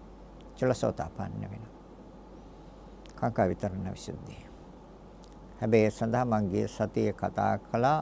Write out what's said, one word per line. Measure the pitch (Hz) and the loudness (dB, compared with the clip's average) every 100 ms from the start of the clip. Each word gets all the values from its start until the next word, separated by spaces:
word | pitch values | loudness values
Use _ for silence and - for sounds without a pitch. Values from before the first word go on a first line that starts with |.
| - - - - - | -18 -18 -18 -18 -16
චුල්ලසෝතාපන්න | - 127 123 113 - - - - 104 | 0 2 4 2 0 -4 -4 -6 -4
වෙනවා. | 101 107 110 - - - - - - - - - - - - - - | -6 -8 -12 -16 -18 -18 -18 -18 -18 -18 -18 -18 -18 -18 -18 -16 -16
කාංකා | - 123 113 95 | -2 -2 4 4
විතරණ | 87 101 92 92 | 4 -2 -2 -4
විසුද්ධිය. | - - - - - - - - - - - - - - - - - | -6 -8 -8 -10 -12 -14 -16 -18 -18 -18 -18 -18 -18 -18 -18 -16 -2
හැබැයි | 113 113 | 6 8
ඒ | 107 | 8
සඳහා | - 113 120 | 4 2 2
මං | 123 110 101 | 4 4 4
ගිය | 101 107 | 2 0
සතියේ | - 107 - 107 | 0 0 2 2
කතා | - 98 101 104 101 | 2 -2 2 2 2
කළා | - 117 127 156 | 0 2 4 4